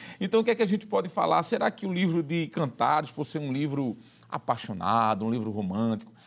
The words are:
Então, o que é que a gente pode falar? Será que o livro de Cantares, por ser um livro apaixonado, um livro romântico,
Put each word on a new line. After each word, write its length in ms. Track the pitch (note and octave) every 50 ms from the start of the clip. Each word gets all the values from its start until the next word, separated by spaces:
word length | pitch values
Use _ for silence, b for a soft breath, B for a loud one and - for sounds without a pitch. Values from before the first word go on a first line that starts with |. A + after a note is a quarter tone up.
| B B B B
Então, 200 | F#3+ F#3+ - A3+
o 20 | A3
que 60 | A#3+
é 40 | A#3
que 80 | A#3 A3+
a 40 | F3+
gente 200 | G#3 G#3 - -
pode 220 | - G3 F3+ F3+
falar? 340 | - G3 E3+ E3 D#3+ E3 E3
Será 260 | - - G#3 G3+ -
que 160 | - - G3+
o 80 | F#3+ F3+
livro 300 | F3 F#3+ F3 E3 E3+ D#3+
de 240 | C#3 E3 E3+ D#3+ -
Cantares, 640 | - E3+ D#3 C3 - - A#2+ C3 D3+ D#3 D3+ C3+
por 120 | - D3+ D3
ser 140 | - - D#3
um 140 | D3 C#3 B2+
livro 420 | C#3 D3 D3 C#3 C#3 C#3 A#2+ G2+ - B B B B B B
apaixonado, 1000 | - D3 - - B2 A#2+ - - G#2 F2+ E2+ F#2+ A2 A#2 A2+ G#2+ A2 F#2+ A2
um 40 | A2+
livro 200 | A#2 B2 A2 A2
romântico, 600 | G2+ G#2+ G2+ F#2 F#2 G#2+ A#2 A2+ A2 G#2+ - - - B B